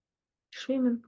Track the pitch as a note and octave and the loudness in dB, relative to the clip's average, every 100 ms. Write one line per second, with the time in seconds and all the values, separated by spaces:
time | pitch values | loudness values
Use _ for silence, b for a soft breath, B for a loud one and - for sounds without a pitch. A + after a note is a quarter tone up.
0 | _ _ _ _ _ - - C4+ B3+ A#3 | _ _ _ _ _ -8 -2 2 2 0